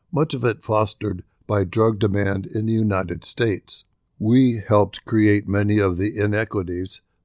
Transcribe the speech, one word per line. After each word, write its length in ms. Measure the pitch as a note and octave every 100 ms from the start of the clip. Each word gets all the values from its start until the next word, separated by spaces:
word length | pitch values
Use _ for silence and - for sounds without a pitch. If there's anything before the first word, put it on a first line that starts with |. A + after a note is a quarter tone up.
| _
much 220 | C#3 D#3
of 100 | C3+
it 180 | A#2+ A2
fostered 640 | - A2 G#2+ - G#2 F2+ - _ -
by 180 | G#2
drug 340 | F#2 A2 A2+ G#2+
demand 480 | G#2+ G2+ G2 G2 G2
in 200 | A2 A2
the 60 |
United 500 | A2+ A2 F#2+ F2+ E2
States. 600 | - - A#2 F#2 - - - _ _ -
We 440 | G#2+ B2+ B2+ A#2 -
helped 380 | G#2 G2 - -
create 420 | A2 G#2+ G#2 G2+
many 300 | G2+ G2+ G#2
of 180 | G2 F2
the 220 | G#2 G#2+
inequities 840 | G#2 G#2 A2 G#2+ F2+ F2 F#2+ - _ _